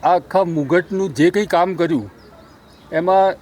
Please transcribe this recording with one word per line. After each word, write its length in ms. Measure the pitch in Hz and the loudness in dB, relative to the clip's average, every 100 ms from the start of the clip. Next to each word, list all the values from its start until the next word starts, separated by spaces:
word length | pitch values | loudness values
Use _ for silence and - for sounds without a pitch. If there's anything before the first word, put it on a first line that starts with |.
આ 120 | 151 180 | 2 0
આખા 280 | 170 185 | 0 -2
મુગટનું 680 | 185 160 139 175 180 190 190 | 0 -2 0 -2 0 -4 -4
જે 160 | 127 165 | 2 2
કંઈ 160 | 202 208 | 2 0
કામ 280 | 170 180 | 0 0
કર્યું 400 | 170 170 151 101 - - - - - - - - | 0 -2 -2 -6 -16 -20 -20 -20 -20 -20 -20 -8
એમાં 400 | 160 175 190 190 - | -4 2 2 2 -2